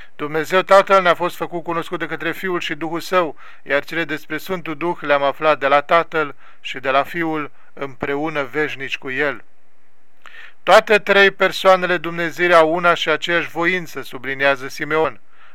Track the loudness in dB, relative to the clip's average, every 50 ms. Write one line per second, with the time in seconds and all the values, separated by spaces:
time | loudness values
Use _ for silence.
0 | -14 -14 -10 -8 -6 -4 -4 -4 -2 0 2 2 6 8 8 8 8 8 6 6
1 | 6 4 2 2 0 -4 -4 -4 -6 -6 -6 -6 -6 -4 -4 -4 -4 -4 -6 -6
2 | -6 -6 -6 -6 -4 -6 -4 -4 -4 -4 -4 -4 -4 -4 -6 -6 -6 -6 -6 -6
3 | -4 0 2 2 2 0 -2 -8 -12 -14 -14 -10 -4 -2 -2 -2 -2 -2 -4 -4
4 | -4 -4 -4 -6 -6 -6 -8 -6 -6 -6 -6 -6 -6 -6 -6 -4 -4 -4 -4 -2
5 | 0 2 2 4 4 2 0 2 2 2 2 4 4 4 4 4 6 4 4 4
6 | 4 2 0 -2 -2 -2 -4 -10 -14 -14 -14 -12 -12 -10 -10 -4 -2 2 2 2
7 | 2 0 -2 -4 -2 -2 -2 -4 -4 -6 -10 -12 -14 -12 -10 -8 -8 -8 -8 -6
8 | -4 -2 -2 -2 -2 -2 -2 -4 -4 -2 -2 -2 -2 -2 -4 -6 -8 -8 -8 -8
9 | -6 -6 -2 -2 -2 -2 -2 -4 -10 -14 -14 -14 -14 -14 -14 -14 -14 -14 -14 -14
10 | -14 -14 -14 -14 -14 -14 -14 -14 -14 -14 -14 -2 4 6 6 6 8 6 2 2
11 | 4 4 6 6 6 6 4 2 0 0 0 2 4 6 6 6 4 0 -2 -2
12 | -2 -4 -4 -4 -4 -4 -2 0 2 6 6 6 6 6 4 2 2 2 2 2
13 | 2 0 0 0 0 0 0 0 -2 -2 -4 -2 0 0 0 -2 -4 -6 -8 -10
14 | -10 -10 -10 -8 -8 -6 -2 0 2 2 2 0 -2 -8 -8 -6 -4 -2 0 0
15 | 0 0 -2 -8 -12 -14 -14 -14 -14 -14